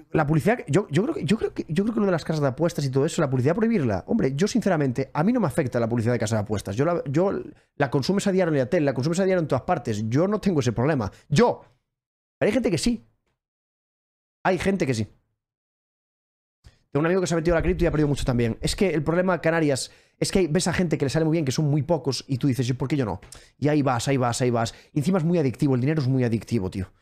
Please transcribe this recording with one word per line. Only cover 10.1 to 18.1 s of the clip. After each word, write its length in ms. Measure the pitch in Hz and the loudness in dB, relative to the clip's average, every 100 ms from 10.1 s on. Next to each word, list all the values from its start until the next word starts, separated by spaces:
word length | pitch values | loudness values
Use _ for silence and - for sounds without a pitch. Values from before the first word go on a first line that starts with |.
| 127 190 | 0 2
no 140 | 208 | 0
tengo 200 | 202 156 | 0 2
ese 120 | 127 | 0
problema. 400 | 104 135 147 101 - - | 0 0 0 -4 -8 -2
Yo. 360 | 143 95 - - _ _ _ _ _ _ - | 2 4 2 -8 _ _ _ _ _ _ -4
Pero 100 | 175 | 0
hay 40 | |
gente 180 | 240 226 | 0 0
que 80 | 165 | -2
sí. 280 | - - - _ _ _ _ _ _ _ _ _ _ _ _ _ | -2 -4 -8 _ _ _ _ _ _ _ _ _ _ _ _ _
Hay 140 | 180 180 | -2 0
gente 260 | 185 196 | 0 0
que 100 | 147 | 0
sí. 100 | 113 104 _ _ _ _ _ _ _ _ _ _ _ _ _ _ _ - _ _ | -2 -4 _ _ _ _ _ _ _ _ _ _ _ _ _ _ _ -20 _ _
Tengo 100 | 139 | -2
un 60 | 165 | 0
amigo 140 | 190 | 0
que 60 | 170 | 0
se 60 | |
ha 20 | 165 | 0
metido 200 | 160 165 | 2 2
a 40 | |
la 20 | |
cripto 220 | 165 170 | 2 0
y 20 | 165 | 0
ha 60 | |
perdido 160 | 151 | 2
mucho 160 | 147 | 0